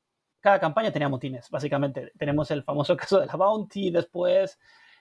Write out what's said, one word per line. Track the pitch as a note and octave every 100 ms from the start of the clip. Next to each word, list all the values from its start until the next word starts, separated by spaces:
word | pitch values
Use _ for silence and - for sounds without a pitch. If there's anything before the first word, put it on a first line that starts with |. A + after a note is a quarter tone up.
| _ _ _ _
Cada | G3+ G3
campaña | E3 D3 A3
tenía | D3 C#3+
motines, | B2+ C#3 B2+ -
básicamente. | D#3 C#3+ C#3 C#3 C3 C3 -
Tenemos | D3 D3 D3
el | D3+
famoso | C#3+ D3 C#3+ E3+
<laughs> |
caso | - G3
de | C3
la | D#3+
Bounty, | F#3+ G#3+ G3+ G3+ F#3+
después, | E3+ E3+ F3+ F3+ F#3 F#3+ - _ _ _ _